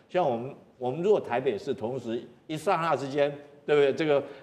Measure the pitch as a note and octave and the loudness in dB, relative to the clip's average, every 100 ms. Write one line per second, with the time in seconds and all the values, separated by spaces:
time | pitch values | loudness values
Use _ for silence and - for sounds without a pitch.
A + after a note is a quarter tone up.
0 | _ F3+ D#3 A#2 B2 - - _ B2 D3 | _ 0 0 0 -6 -12 -20 _ -6 0
1 | F#3+ F#3 - B2 C3+ G#2+ - B2 A2 C3 | 2 2 2 -2 0 -2 -4 -4 -6 -6
2 | A2+ A#2 - - - D#3 G3+ F3 E3 C3+ | -6 -6 -8 -16 -12 -6 0 0 2 0
3 | C3+ C#3+ C#3+ D3 - - - D3 C#3 B2 | 0 0 0 -2 -14 -12 2 4 4 4
4 | D#3+ C#3+ C#3+ - | 2 2 0 -10